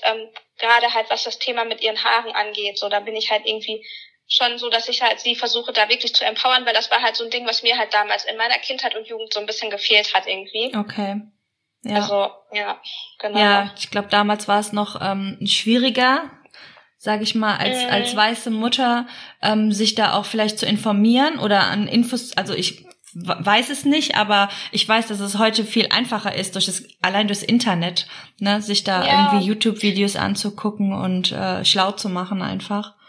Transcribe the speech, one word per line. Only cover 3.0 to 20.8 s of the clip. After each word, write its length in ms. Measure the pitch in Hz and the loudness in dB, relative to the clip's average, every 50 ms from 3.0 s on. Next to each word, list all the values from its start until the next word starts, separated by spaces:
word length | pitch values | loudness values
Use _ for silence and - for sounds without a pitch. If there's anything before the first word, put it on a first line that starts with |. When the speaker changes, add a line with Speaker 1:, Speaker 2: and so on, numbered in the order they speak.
| 208 226 220 | -2 -4 -4
Speaker 1:
ich 140 | 220 220 - | -4 -2 0
halt 160 | 220 214 - | 0 0 0
irgendwie 400 | 220 214 220 214 226 220 220 - - - - - - _ _ _ | -2 -4 -4 -4 -6 -8 -8 -10 -14 -18 -18 -20 -20 _ _ _
schon 300 | - - - 254 240 240 | 0 2 2 2 2 0
so, 120 | 240 240 240 | -2 -2 0
dass 200 | 226 226 233 247 | 0 0 0 -2
ich 120 | 240 - | -2 2
halt 180 | 254 226 214 - | 2 2 0 0
sie 160 | - 240 233 | -2 -4 -2
versuche, 360 | 240 247 233 233 233 240 233 - | -2 -2 -2 -2 -2 -2 0 2
da 160 | 226 214 208 | 2 2 2
wirklich 260 | 240 240 240 240 - | 2 0 0 0 0
zu 100 | - - | 0 0
empowern, 400 | 220 226 - - 254 254 254 247 | 0 0 0 2 2 2 2 2
weil 80 | 240 220 | 2 0
das 160 | 220 226 - | 0 2 2
war 120 | 233 233 | 2 2
halt 140 | 247 226 226 | 2 0 0
so 80 | - 233 | -2 -4
ein 60 | 226 | -4
Ding, 160 | 240 240 240 | -6 -4 -2
was 160 | 226 233 - 240 | -2 -2 0 2
mir 140 | 233 247 | 2 2
halt 160 | 240 214 208 214 | 2 0 0 2
damals 320 | 208 208 208 208 202 - | 0 2 0 -2 -4 -4
in 100 | - 226 | -6 -4
meiner 200 | 220 226 240 240 | -2 0 0 0
Kindheit 380 | - - - 262 254 262 233 - | -2 -2 -4 -6 -4 -4 -4 -4
und 120 | 220 220 | -6 -8
Jugend 240 | - 226 220 226 220 - | -10 -10 -10 -8 -6 -6
so 60 | 208 | -6
ein 60 | 208 | -6
bisschen 240 | 208 214 - 233 214 | -6 -6 -6 -6 -6
gefehlt 440 | 202 202 - - 220 208 208 - - | -4 -2 2 4 4 4 4 4 0
hat 100 | 185 185 | 0 0
irgendwie. 480 | 185 190 190 196 - - 220 - - - | -2 -6 -6 -8 -8 -6 -4 -4 -2 -2
Speaker 2:
Okay. 460 | 208 208 - - 214 202 196 202 208 208 - _ _ _ _ _ _ _ _ _ _ - | -4 -4 -4 -6 -6 -4 -4 -4 -6 -8 -12 _ _ _ _ _ _ _ _ _ _ -6
Ja. 100 | 214 208 | -2 -2
Speaker 1:
Also, 360 | 208 208 208 202 202 196 - - - _ - 208 | 0 0 0 0 0 0 0 -4 -10 _ -8 -6
ja, 280 | 208 202 196 196 - - - - - - - - - | -6 -4 -4 -6 -8 -12 -16 -16 -16 -18 -20 -10 -8
genau. 180 | - 208 208 | -6 -2 2
Speaker 2:
Ja, 360 | 214 214 202 202 202 202 202 - | 2 4 4 4 4 2 -2 -6
ich 140 | - - - | -12 -10 -6
glaub, 180 | - 208 202 202 | -6 -6 -2 0
damals 380 | 214 208 208 208 208 214 - | 2 2 4 2 0 0 0
war 120 | - 202 208 | 0 2 2
es 120 | 214 214 | 0 0
noch, 300 | 208 208 208 208 - - | -2 -2 -2 -4 -4 -4
ähm, 360 | - 196 196 196 196 196 - - 196 | -4 -2 -2 -2 -4 -6 -6 -4 -2
schwieriger, 840 | 196 - - - 214 240 254 254 262 233 254 254 254 269 320 330 277 - - _ _ - - - - - - _ _ _ | 0 0 0 2 4 4 4 4 2 2 4 4 4 4 2 -2 -6 -14 -20 _ _ -20 -20 -20 -20 -20 -20 _ _ _
sag 240 | _ - 208 214 208 | _ -4 -2 -2 0
ich 140 | 220 - - | 0 0 0
mal, 220 | 226 220 208 196 | 0 2 0 0
als, 260 | - - 202 254 254 247 | 0 0 0 0 0 0
Speaker 1:
Mhm. 60 | - | 0
Speaker 2:
als 260 | - 202 - 247 233 | 0 0 0 0 2
weiße 340 | 208 214 220 233 226 - 233 | 2 2 2 2 0 -2 -2
Mutter, 540 | 220 214 220 247 - 269 254 240 240 240 247 240 - - - - - _ | -2 0 0 0 2 2 2 2 2 0 -2 -4 -10 -16 -18 -20 -8 _
ähm, 320 | - 208 214 214 214 214 202 | 0 2 2 4 4 2 2
sich 200 | 202 220 214 - | 2 2 0 2
da 200 | 226 214 - - | 2 2 2 2
auch 100 | 202 208 | 0 -2
vielleicht 320 | - - 220 214 208 214 - | -2 -2 0 0 0 -2 -2
zu 60 | - | -2
informieren 760 | - 214 208 | -2 0 0